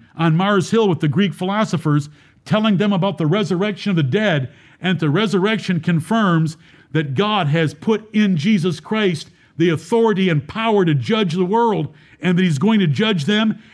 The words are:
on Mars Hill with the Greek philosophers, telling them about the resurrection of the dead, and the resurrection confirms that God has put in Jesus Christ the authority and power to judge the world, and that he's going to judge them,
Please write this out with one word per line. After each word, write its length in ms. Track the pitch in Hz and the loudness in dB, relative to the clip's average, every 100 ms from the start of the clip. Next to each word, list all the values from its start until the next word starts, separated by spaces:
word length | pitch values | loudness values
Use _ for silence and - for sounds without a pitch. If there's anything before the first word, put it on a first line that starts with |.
| - - | -10 -2
on 200 | 165 160 | 0 2
Mars 360 | 196 202 - | 2 0 2
Hill 180 | 226 208 | 0 2
with 100 | 156 | 0
the 80 | 156 | 0
Greek 260 | 135 202 | 0 -2
philosophers, 760 | - 185 208 214 165 156 147 143 - _ _ | -2 -4 -2 -2 -2 0 0 -2 -16 _ _
telling 340 | - 214 220 190 | -2 0 2 2
them 140 | 208 | 0
about 260 | 196 196 - | 0 -2 0
the 100 | 156 | 0
resurrection 640 | 202 190 180 208 196 208 | 0 0 -2 -2 -4 -2
of 40 | 170 | 0
the 80 | |
dead, 480 | 135 202 214 151 123 - - - | 0 0 0 0 -4 -12 -20 -8
and 180 | 180 180 | -4 0
the 100 | 156 | 0
resurrection 720 | 165 214 185 202 220 - 170 | 0 0 0 0 -2 -2 -4
confirms 760 | 180 165 - 226 196 165 156 - - - _ | 0 -2 0 0 2 2 0 -4 -20 -20 _
that 220 | 151 147 | -4 -2
God 340 | 131 208 214 147 | -2 0 0 0
has 260 | 165 156 | 0 0
put 400 | - 220 214 214 | -2 -2 -2 0
in 220 | 214 208 170 | 0 2 2
Jesus 440 | 175 208 180 147 | 2 2 0 -4
Christ 500 | - 214 202 156 - _ _ - | -6 -2 -2 -4 -10 _ _ -2
the 120 | 170 | 0
authority 580 | 160 - 233 226 208 185 | 0 -2 2 2 2 2
and 200 | 151 - | 0 -2
power 360 | 214 226 208 | -4 0 2
to 120 | 170 143 | 2 0
judge 380 | 117 220 190 | 0 0 0
the 120 | 175 180 | 0 0
world, 480 | 226 233 175 151 - - - | 2 2 0 -4 -10 -20 -6
and 180 | 180 180 | 0 2
that 60 | |
he's 140 | 185 135 | 2 2
going 220 | 202 220 | 2 2
to 80 | 165 | 2
judge 380 | 127 220 185 139 | 0 0 0 0
them, 360 | 214 220 214 - | 0 0 -4 -10